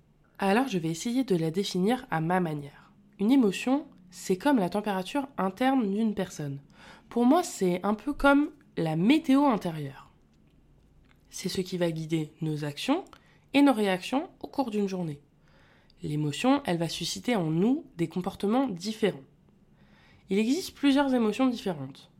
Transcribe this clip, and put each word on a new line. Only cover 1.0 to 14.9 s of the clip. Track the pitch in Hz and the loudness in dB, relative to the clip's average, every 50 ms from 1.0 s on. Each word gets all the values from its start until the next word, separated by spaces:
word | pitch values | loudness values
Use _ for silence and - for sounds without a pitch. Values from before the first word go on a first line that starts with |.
| - 240 233 262 254 | -4 -2 -2 -2 0
de | - 190 | 0 0
la | 165 160 160 | 0 0 0
définir | 156 185 202 - - 180 180 208 247 254 - - | -2 -2 -2 -2 0 0 2 2 0 0 -2 -4
à | 160 160 | -4 -2
ma | 160 165 180 185 | 0 0 0 0
manière. | 180 160 156 147 143 143 - - - _ _ _ _ _ _ - | 0 -2 -4 -8 -10 -12 -18 -20 -20 _ _ _ _ _ _ -2
Une | 190 220 | 2 4
émotion, | 269 277 240 202 180 - - 247 262 294 311 - - - - - - | 4 6 4 4 2 0 -2 -2 -2 -2 -2 -6 -18 -20 -20 -20 -20
c'est | - - - 190 | -8 -4 -2 -2
comme | 185 - 294 285 | 0 2 2 4
la | 240 185 175 | 4 2 0
température | - 208 202 214 196 190 185 185 - 285 269 - - | -2 -4 -2 -2 -4 -4 -4 -4 -4 -4 -6 -4 -4
interne | - 185 190 190 - 254 262 269 269 226 196 | -2 -2 -2 -2 0 0 2 2 2 0 0
d'une | 196 214 226 220 208 | 0 0 0 -2 -2
personne. | 208 185 180 - - 151 143 139 139 - - - - - - - - - | -2 -6 -6 -6 -8 -8 -8 -8 -10 -14 -20 -20 -20 -20 -20 -20 -20 -14
Pour | - - 233 240 | -6 0 2 4
moi, | 247 294 359 349 | 4 4 4 2
c'est | 349 - - 196 180 175 180 180 | -2 -4 -2 0 0 0 0 0
un | 196 214 | -2 -2
peu | 214 - 294 | -2 -4 -6
comme | 277 - - 277 285 285 294 311 - - - _ - | -2 2 4 6 6 6 4 0 -4 -12 -20 _ -6
la | - 165 160 156 | -4 -2 -2 0
météo | 160 175 220 294 320 311 - 262 277 294 | 2 4 4 4 4 4 4 4 4 4
intérieure. | 285 233 190 - 175 160 156 147 135 135 - - - _ _ _ _ _ _ _ _ _ _ _ _ _ _ _ _ _ _ _ _ _ _ _ _ | 4 2 0 -2 -4 -6 -6 -8 -10 -12 -14 -20 -20 _ _ _ _ _ _ _ _ _ _ _ _ _ _ _ _ _ _ _ _ _ _ _ _
C'est | - - - | -12 -8 -8
ce | 185 - 196 | -6 -4 -4
qui | 180 185 185 | -4 -4 -2
va | 175 175 170 | -2 -2 -2
guider | 160 160 160 156 165 160 151 151 - - | -2 -4 -4 -2 -2 -2 -2 -4 -8 -6
nos | 160 156 151 147 151 | -6 -4 -4 -4 -6
actions | 147 143 - - - 277 359 - - - - _ _ _ _ _ _ - | -6 -8 -4 -2 -2 -2 -2 -2 -8 -16 -20 _ _ _ _ _ _ 4
et | 277 | 6
nos | 285 285 | 6 6
réactions | 247 214 208 196 185 180 - - 247 269 339 - - - | 6 4 2 0 0 0 -2 -4 -4 -4 -4 -6 -12 -14
au | - | -16
cours | - - - 269 233 | -8 -4 -4 -4 -2
d'une | 208 208 202 | -2 -2 -2
journée. | 190 | -2